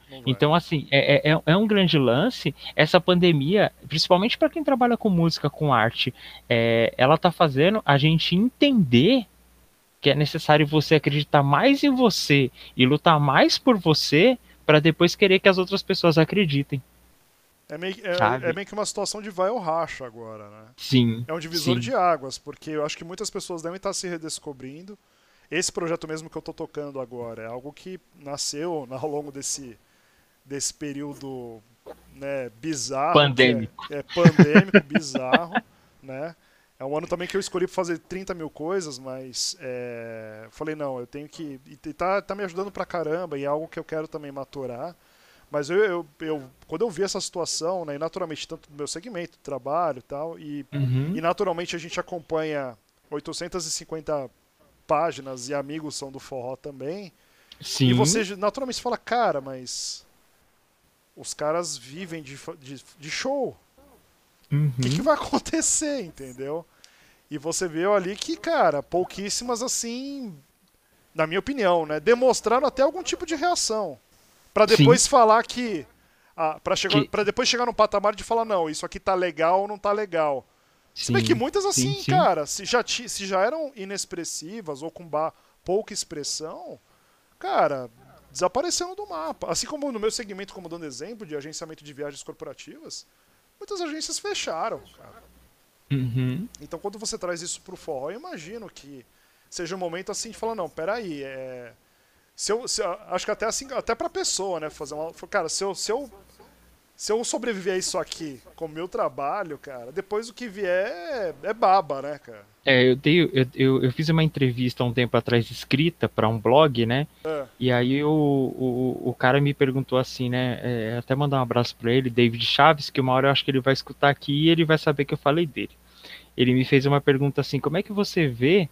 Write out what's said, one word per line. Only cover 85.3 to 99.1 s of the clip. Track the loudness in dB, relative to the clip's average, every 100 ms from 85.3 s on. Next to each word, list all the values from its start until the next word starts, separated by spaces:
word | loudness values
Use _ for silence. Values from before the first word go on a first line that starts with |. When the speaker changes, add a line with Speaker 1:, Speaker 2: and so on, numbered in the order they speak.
| -6 _ _
Speaker 1:
pouca | -4 -2 -2
expressão, | -8 -8 -8 -8 -8 -10 -12 -16 -18 _ _ _ _ _ -12
cara, | -2 2 2 0 -10 _ -20 _ _
desapareceram | -4 -2 0 -2 -4 -6 -10
do | -12
mapa. | -8 -8 -8 -6
Assim | -6 -6
como | -6 -6
no | -4
meu | -4
segmento, | -4 -8 -12 -14
como | -14 -14
dando | -12 -12
exemplo | -12 -14 -14 -10
de | -10
agenciamento | -10 -12 -14 -16
de | -16
viagens | -12 -12 -12
corporativas, | -16 -14 -16 -16 -20 -20 -16 -16 -18 _ _ _ _ -18
muitas | -10 -8
agências | -6 -8 -8 -8
fecharam, | -6 -6 -6 -6 -6 -8 -12 -20
cara. | -20 -20 -20 _ _ _ _ _ -6
Speaker 2:
Uhum. | -4 -2 -2 -2 -4 -8 -14
Speaker 1:
Então, | -14 -10
quando | -10 -8
você | -8 -6
traz | -6 -6
isso | -8 -12
pro | -14 -14
forró, | -10 -8 -8
eu | -10
imagino | -12 -14 -14 -16 -16
que | -20 -20 -20 -20